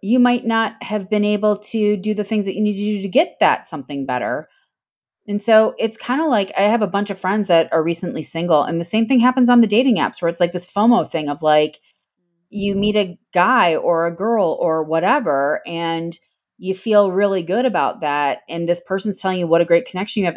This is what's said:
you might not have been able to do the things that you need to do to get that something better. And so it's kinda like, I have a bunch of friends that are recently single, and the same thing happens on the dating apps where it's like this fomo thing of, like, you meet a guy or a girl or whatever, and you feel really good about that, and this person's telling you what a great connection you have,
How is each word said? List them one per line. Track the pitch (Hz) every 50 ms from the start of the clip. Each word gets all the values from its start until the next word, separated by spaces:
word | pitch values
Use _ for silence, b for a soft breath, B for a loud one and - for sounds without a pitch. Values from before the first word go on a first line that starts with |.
you | - 196 240 247
might | 247 247 247 240 -
not | 226 226 226 226 226 226 -
have | - - 214 208 190 185
been | 214 208 208
able | 208 208 202 214 214 208 202
to | - - - 220 208 208 208 185
do | 190 214 208
the | 208 202
things | - 220 214 190
that | 196 -
you | 226
need | 214 208 202
to | 196 202 214 208
do | 196
to | 190 190
get | 175 269 359 - - -
that | 196 156 127 - -
something | - 165 143 131 - 143 139 135
better. | 123 123 123 104 110 123 147 165 _ _ _ _ _ _ _ _ _ _ _ _ _ _ _ -
And | 214 202 208
so | - 233 220 220 220 - - -
it's | 214 220 226
kinda | - - - 254 294 330
like, | 311 247 208 196 190 -
I | 170
have | 202 208 226 226
a | 214
bunch | 180 185 202 208 202
of | 185 -
friends | - 185 208 214 196 190
that | 175 165 147 -
are | - 165
recently | 156 170 165 - 180 170 - 165
single, | 143 - - 165 175 175 160 147
and | - - 170 165
the | 175
same | - - 226 226
thing | 220 269 240
happens | 233 254 247 262 247 240
on | 247 240
the | 226
dating | 190 202 233 269 269 214
apps | 165 127 - - -
where | 175 170
it's | 170 -
like | 175 170
this | 180 175 - -
fomo | - 202 220 240 240 180 151 -
thing | - 156 151 143
of, | 143 147
like, | 160 151 151 151 151 151 - - _ _ _ _ _ _ _ _ _ _ _ _ _ _
you | - 202 196 202 196
meet | 196 202 214 208
a | 214 196 180 175 _ _ _
guy | - 269 - 220 262 233 185 170 160
or | - - 160 170 165 170
a | 170 170
girl | 170 202 226 233 220 185 160 - -
or | - 165 160 160 156
whatever, | 156 160 160 170 202 269 294 226 160 139 135 139 147 151 - -
and | - 170 170 170 165 165 165 165 170 165 - _ _ _ _ _ _ _
you | - 180 190 185
feel | 185 - 226 208 208 202 190
really | 180 196 202 196 196 185
good | 170 156 208 240 254
about | 247 196 165 139 110 - -
that, | 156 147 143 147 143 139 - - _ -
and | 165 170 170 170
this | 175 175
person's | - - 190 196 196 214 190 -
telling | - 190 185 180
you | 175
what | 160 165 170
a | 170
great | 170 170 170 -
connection | - - 180 208 - - 214
you | 190
have, | 175 165